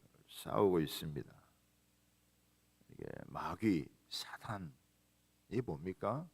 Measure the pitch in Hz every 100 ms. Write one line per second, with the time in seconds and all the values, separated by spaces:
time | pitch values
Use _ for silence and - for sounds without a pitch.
0 | - - - - - - 101 87 73 -
1 | 82 71 - - - _ _ _ _ _
2 | _ _ _ _ _ _ _ _ - 50
3 | 50 50 50 73 - 87 110 85 71 -
4 | - - - - - 104 87 131 _ _
5 | _ _ _ _ - 113 117 73 90 90
6 | 101 131 170